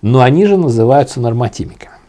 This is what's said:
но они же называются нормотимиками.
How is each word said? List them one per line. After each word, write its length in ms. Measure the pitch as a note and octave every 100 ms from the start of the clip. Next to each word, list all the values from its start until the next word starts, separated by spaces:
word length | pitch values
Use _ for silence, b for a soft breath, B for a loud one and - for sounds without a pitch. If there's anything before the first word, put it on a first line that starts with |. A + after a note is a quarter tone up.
но 200 | G#2 C3
они 240 | B2+ D3 G3+
же 120 | F#3+
называются 640 | D#3+ A2+ A2+ C#3 C#3 -
нормотимиками. 760 | A#2+ A#2 A#2+ - - - - -